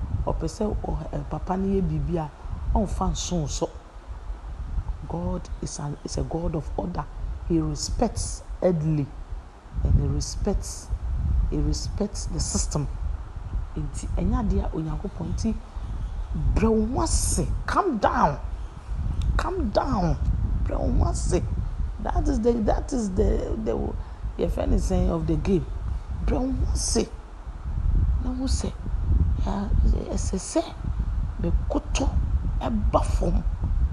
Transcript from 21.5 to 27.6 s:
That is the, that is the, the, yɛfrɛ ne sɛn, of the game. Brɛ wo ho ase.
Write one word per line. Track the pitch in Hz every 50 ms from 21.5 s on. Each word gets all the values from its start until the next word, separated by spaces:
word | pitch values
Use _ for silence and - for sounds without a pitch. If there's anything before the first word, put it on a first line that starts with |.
| - - - - - - - - - - -
That | - - - - 302
is | 277 240
the, | 214 240 233
that | 233 208 208 - - - -
is | 285 247 220 196
the, | 185 196 220 - - - - - - - 220
the, | 226 - 139 - - - - - - - - - - - -
yɛfrɛ | - 175 - - - -
ne | -
sɛn, | 196 175 - 185 180 180 185
of | 180 165 160 160
the | 160 151
game. | - - 202 170 131 - - - - - - - - - - - -
Brɛ | - 233 -
wo | 254 269
ho | 254 254 - - -
ase. | - - - - 226 214 - - - - - - - - - - -